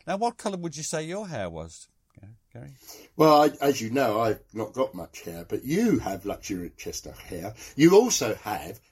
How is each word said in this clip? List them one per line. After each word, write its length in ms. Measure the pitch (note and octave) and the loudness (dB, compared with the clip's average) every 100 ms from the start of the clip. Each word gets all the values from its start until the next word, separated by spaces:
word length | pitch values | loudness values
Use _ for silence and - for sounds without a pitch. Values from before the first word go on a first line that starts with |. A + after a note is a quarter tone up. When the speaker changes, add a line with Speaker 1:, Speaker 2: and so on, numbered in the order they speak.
| - | -8
Speaker 1:
Now, 100 | G3 | -4
what 220 | A#3 - | -4 -4
colour 180 | G#3 F#3 | -6 -6
would 200 | E3+ D#3 | -8 -8
you 80 | |
say 180 | C#3+ D#3+ | -8 -6
your 260 | D#3+ G3 G3+ | -6 -8 -8
hair 220 | C3 F2+ | -8 -8
was, 380 | E2 E2 - - _ _ _ G2 A2+ _ | -8 -12 -14 -20 _ _ _ -20 -20 _
Gary? 200 | A#2 C#3 C3+ - - - - | -20 -20 -20 -20 -20 -6 4
Speaker 2:
Well, 260 | D#3 D3 | 8 8
I, 80 | D3+ - | 6 4
as 200 | C#3+ C#3 | 0 0
you 100 | A2 | -2
know, 300 | C3 A#2+ G#2+ | 0 0 2
I've 200 | A2 G#2 _ | 0 -2 _
not 200 | G#2+ F2 | -8 -6
got 220 | B2 C3 | -4 -4
much 280 | F2+ E2 - | -6 -14 -14
hair, 220 | F2 E2 E2+ | -14 -12 -8
but 160 | - | -8
you 340 | B2+ F3+ A#3 C3 | -2 0 2 2
have 260 | - F#2+ | 0 -6
luxuriant 520 | G2+ F#2 - F#2+ E2+ - | -8 -8 -8 -8 -10 -12
chestnut 420 | - - D2 - | -12 -12 -12 -16
hair. 360 | - F2 G2 A#2 - | -14 -12 -12 -14 -8
You 200 | - E3 | 6 8
also 400 | G3 A#3+ - A#2 - | 8 6 2 -2 -4
have 440 | G#2 G#2+ F2 G#2+ _ | -6 -8 -8 -16 _